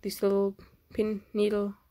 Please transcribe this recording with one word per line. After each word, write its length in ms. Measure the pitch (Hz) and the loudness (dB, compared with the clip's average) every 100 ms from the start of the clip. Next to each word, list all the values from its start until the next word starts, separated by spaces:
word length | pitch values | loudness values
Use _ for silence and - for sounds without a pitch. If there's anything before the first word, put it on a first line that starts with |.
these 200 | 202 - | -8 0
little 340 | 202 196 196 196 - _ _ | 2 2 0 -4 -20 _ _
pin 300 | - 214 208 - | -4 -2 -2 -6
needle 420 | 214 208 208 202 202 _ | 0 0 0 -2 -6 _